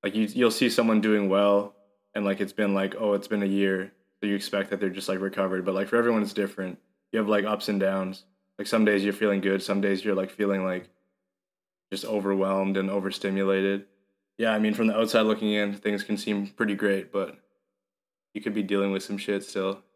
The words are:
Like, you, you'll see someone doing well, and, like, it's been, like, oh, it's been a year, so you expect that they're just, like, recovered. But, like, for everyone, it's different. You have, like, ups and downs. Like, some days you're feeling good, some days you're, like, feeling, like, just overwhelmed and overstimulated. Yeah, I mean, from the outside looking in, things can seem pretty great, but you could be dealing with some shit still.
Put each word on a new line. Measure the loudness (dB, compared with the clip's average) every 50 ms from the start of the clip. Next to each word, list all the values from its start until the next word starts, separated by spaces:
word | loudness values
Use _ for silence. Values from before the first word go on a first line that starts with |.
| -4
Like, | -2 0
you, | 0 -2 0 2
you'll | 4 4 4
see | 4 4 2 2
someone | 4 2 2 4 4 4
doing | 4 4 4 4 4 4
well, | 4 4 6 6 4 4 2 0 -12 _ _ _ _ _ _ _ _
and, | -2 -2
like, | -2 0 0
it's | -2 -6 -2
been, | -2 0 0 2
like, | 0 0 -2 -2 -2
oh, | 0 0 0
it's | 0 -2
been | -2 -2 -2 0
a |
year, | 0 2 2 2 2 0 -2 -4 -8 _ _ _ _ _ _
so | -4
you | -2 -2
expect | -2 -4 -2 -2 -2 -2 -2
that | -2 -2
they're | -2 -4
just, | -4 -4 -4
like, | -4 -4 -2
recovered. | -2 -4 -2 -2 -2 -2 -2 -2 -2
But, | -2 -2
like, | -2 -2
for | 0 0
everyone, | 2 2 4 2 2
it's | 0 -2 -2
different. | -2 -4 -4 -4 -6 -8 -8 -8 -12 _ _ _ _ _ _
You | -2 -2
have, | 0 2
like, | 2 2 2
ups | 0 -2 -2 -2 -2
and | 0 2
downs. | 2 2 0 0 -4 -4 -8 -12 -18 _ _ _ _ _ _
Like, | -10 -6
some | 0 2 4 4
days | 4 4 4 2
you're | 0 0
feeling | 0 0 2 2 2
good, | 2 0 0 0
some | 0 -2 -2 0
days | 2 0 0 0 0
you're, | -2 0
like, | 0 -2 -4
feeling, | -4 -4 -2 0 0 -2 -2
like, | -2 -4 -6 -8 -12 _ _ _ _ _ _ _ _ _ _ _ _ _ _ _ _ _ _ _ _
just | -10 -10 -6
overwhelmed | -4 -2 -2 0 0 0 2 2 0 0 0 0 0 0
and | 0 -2 0
overstimulated. | -2 -2 -2 -4 -6 -4 -4 -2 0 0 2 2 2 2 2 2 0 -2 -6 _ _ _ _ _ _ _ _ _ _
Yeah, | -2 0 0
I | 2 2
mean, | 2 0 2
from | 2 2
the | 2 2
outside | 2 0 4 4 4
looking | 4 4 2 0 0 0
in, | 0 0 0 -2 -4
things | -4 -4 -4 -2 -2 -2
can | -4 -6
seem | -4 -2 -4 -2 -2 -4
pretty | -6 -4 -2 -2 -2 0
great, | 0 2 0 0 0 -2 -4
but | -4 -4 -4 -4 -8 -20 _ _ _ _ _ _ _ _ _ _ _ _ _ _ _ _ _ _ _
you | -6
could | -4 -2 -2
be | -2 -2
dealing | 0 0 0 2 2
with | 0 -2 -4
some | -6 -8
shit | -8 -4 -2 -4 -4 -4
still. | -6 -6 -4 -4 -4 -4 -6 _ _ _